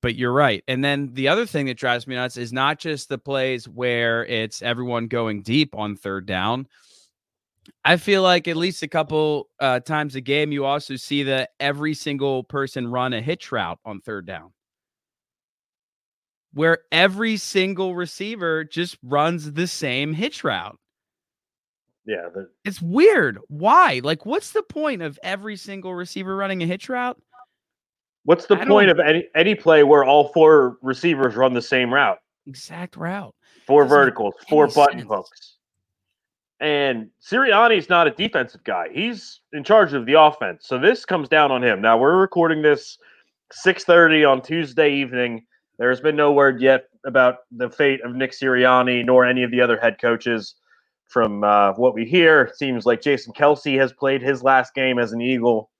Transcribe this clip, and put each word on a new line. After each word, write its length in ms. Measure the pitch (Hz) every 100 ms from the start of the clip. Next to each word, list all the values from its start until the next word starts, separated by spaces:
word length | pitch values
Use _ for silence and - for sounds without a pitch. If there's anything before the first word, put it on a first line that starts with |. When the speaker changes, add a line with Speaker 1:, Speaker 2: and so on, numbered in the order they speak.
Speaker 1:
But 160 | 120 117
you're 160 | 123
right. 320 | 127 143 104 -
And 180 | 127
then 300 | 143 143 139
the 140 | 123 135
other 180 | 190 233
thing 200 | 160 139
that 100 | 123
drives 320 | 127 120 120
me 80 | 127
nuts 200 | 127 123
is 160 | 120
not 280 | 123 139 151
just 280 | 165 147 -
the 100 | 135
plays 500 | - 139 131 127 113
where 580 | 117 123 120 117 117 117
it's 340 | 117 110 -
everyone 440 | 120 120 123 120 113
going 360 | 120 113 104
deep 340 | 101 127 147 -
on 180 | 104
third 320 | 101 101 98 92
down. 400 | 92 98 123 135 _ _ _ _ _ _ _ _ _ _ _
I 140 | - 175
feel 240 | - 196
like 260 | 185 175 160
at 80 | 160
least 260 | 175 175
a 60 | 151
couple, 600 | 165 151 156 151 147 - _
uh, 180 | 135 127
times 380 | - 151 147 131
a 40 |
game, 300 | 123 143 151
you 140 | 143
also 320 | 135 143 - 131
see 260 | - 143
that 280 | 135 135 127 _
every 340 | 143 143 156
single 480 | 151 - 139 139 131
person 460 | 123 143 135 - 120
run 240 | 123 127
a 100 | 120
hitch 300 | 120 175 -
route 260 | 120 87 85
on 160 | 110 101
third 260 | - 104 90
down, 260 | 90 80 _ _ _ _ _ _ _ _ _ _ _ _ _ _ _ _ _ _ _ _
where 260 | 143 160 165 _
every 460 | 160 190 190 226 214
single 580 | - 196 190 185 190
receiver 680 | 180 175 - 202 226 170 160
just 340 | 156 - 175 -
runs 480 | 123 143 156 175 151
the 160 | 147 180
same 460 | - 139 123 147
hitch 280 | 156 240 -
route. 340 | - 98 92 - _ _ _ _ _ _ _ _ _ _ _ _
Speaker 2:
Yeah, 240 | 107 98 87
the 160 | 90 95 _
Speaker 1:
It's 180 | - 185
weird. 560 | 170 202 381 370 147 104 -
Why? 540 | 147 190 330 349 131
Like, 240 | 131 160 208
what's 240 | 330 -
the 140 | 440
point 380 | 427 311 302 226
of 180 | 160 139
every 320 | 185 190 208
single 400 | 202 - 196 185
receiver 400 | 180 180 - 190
running 260 | 190 196 190
a 20 | 170
hitch 220 | 185 -
route? 280 | 247 247 247 _ _ - _ _ _ _ _ _ _
Speaker 2:
What's 220 | - 170 -
the 100 | 196
Speaker 1:
I 80 |
Speaker 2:
point 240 | 190 208 196
Speaker 1:
don't 120 | 165
Speaker 2:
of 60 | 151
any, 220 | 160 - 151
any 180 | 180
play 300 | 208 170 156
where 200 | 143 147
all 280 | 131 147 147
four 460 | 170 156 156 127 120
receivers 540 | 127 127 170 143 131 110
run 180 | 131
the 80 | 123
same 320 | 113 131 123
route? 240 | 135 127 92 _ _ -
Speaker 1:
Exact 500 | 131 - 160 180 -
route. 380 | 165 196 151 _ _ _ _
Speaker 2:
Four 180 | 143
Speaker 1:
Doesn't 120 | 135 143
make 40 |
Speaker 2:
verticals, 300 | 131 120 107 - -
four 160 | 151
Speaker 1:
any 100 | 143
Speaker 2:
button 240 | 120 143 -
Speaker 1:
sense. 80 | 113
Speaker 2:
hooks. 460 | 104 92 _ - _ _ _ _ _ _ _ _ _ _ _
And 500 | 151 147 139 117 107 _
Sirianni's 680 | - - 269 202 233 214 147
not 180 | 175 160
a 60 |
defensive 500 | - 208 156 123 98
guy. 260 | - 92 82
He's 480 | 131 220 220 - - _
in 120 | 147
charge 280 | 139 220 185
of 140 | 139 117
the 80 |
offense. 520 | 151 151 - 98 85 -
So 120 | 127
this 260 | 156 254
comes 240 | - 185 139
down 220 | 156 147
on 120 | 127
him. 180 | 123 101
Now, 180 | 110 113
we're 220 | 135 180
recording 420 | 190 180 165 160
this 360 | 151 147 - - _ _ _ _ _
six 320 | - 185 185
thirty 400 | - 175 165 156
on 180 | 151 131
Tuesday 500 | 127 160 147 123 151
evening. 520 | 139 135 123 123 113 _ _ _ _
There's 220 | 123 127
been 140 | 156
no 180 | 151 147
word 280 | 143 139 127
yet 280 | 131 131 - _
about 340 | 135 127 127 123 _
the 200 | 120 123
fate 300 | - 143 135
of 120 | 117
Nick 160 | 123 131
Sirianni 720 | - 135 127 127 127 127 123
nor 200 | 120 127
any 180 | 123 127
of 80 | 123
the 100 | 123
other 180 | 123 110
head 220 | 117 107
coaches. 540 | 117 117 123 117 98 _ _ _ _ _ _
From, 360 | 127 113 104
uh, 280 | 104 104 101
what 180 | 98 127
we 140 | 110 117
hear, 360 | 175 165 156
it 140 | 123 -
seems 300 | 139 123 107
like 160 | 117
Jason 320 | 147 135 123
Kelce 420 | - 147 147 151 135
has 140 | 131
played 300 | - 139 135
his 200 | 127 135
last 300 | 123 131 127
game 240 | - 131 123
as 140 | 117
an 80 | 117
Eagle. 500 | 123 127 120 113 107 _